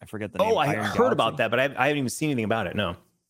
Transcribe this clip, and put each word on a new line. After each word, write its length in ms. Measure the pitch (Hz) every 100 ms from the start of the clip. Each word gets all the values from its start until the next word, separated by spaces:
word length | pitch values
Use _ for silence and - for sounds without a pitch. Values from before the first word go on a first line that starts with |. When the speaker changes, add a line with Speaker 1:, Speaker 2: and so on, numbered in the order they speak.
Speaker 1:
I 40 | -
forget 260 | 107 104
the 60 | -
name. 100 | 202
Speaker 2:
Oh, 40 | 214
I 100 | 143
Speaker 1:
Iron 120 | 107
Speaker 2:
heard 280 | 107 - 247
about 240 | 214 117 113
Speaker 1:
Galaxy? 0 |
Speaker 2:
that, 120 | 113
but 100 | 117
I, 40 | 139 131
I 20 | 131
haven't 120 | 147
even 100 | 127
seen 220 | - 156
anything 140 | 135
about 220 | 107 113 92
it, 80 |
no. 220 | 90 95 85 _ _ _